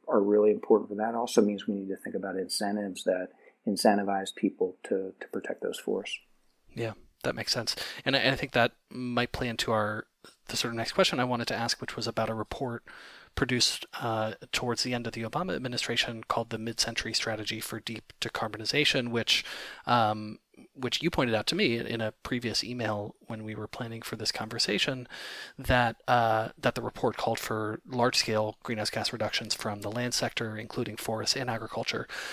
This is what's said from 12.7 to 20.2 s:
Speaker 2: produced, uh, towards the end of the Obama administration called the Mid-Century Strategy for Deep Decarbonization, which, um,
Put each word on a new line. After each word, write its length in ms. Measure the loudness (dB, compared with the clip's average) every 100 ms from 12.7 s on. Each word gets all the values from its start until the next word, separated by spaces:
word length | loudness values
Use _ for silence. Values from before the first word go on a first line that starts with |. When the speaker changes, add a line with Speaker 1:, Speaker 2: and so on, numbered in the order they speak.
| -6 -10 -20 -18 -20 -10 -2
Speaker 2:
produced, 500 | 0 4 2 0 -8 -6
uh, 320 | -2 0 -2 -4 -4
towards 300 | -4 0 0
the 140 | 0 -2
end 100 | -4
of 80 |
the 80 | -6
Obama 340 | -4 -4 -2 -2
administration 680 | -4 -4 -2 0 0 -2 -2
called 220 | -2 -2
the 80 | -4
Mid-Century 560 | -4 0 0 0 -2
Strategy 460 | -2 -2 -2 -4 -4
for 200 | -4 -8
Deep 320 | -8 -10 -12 -6
Decarbonization, 880 | -4 -2 -4 -4 -2 2 4 2 2
which, 360 | 0 2 2 0 -8 -10 -8 2
um, 540 | 4 6 2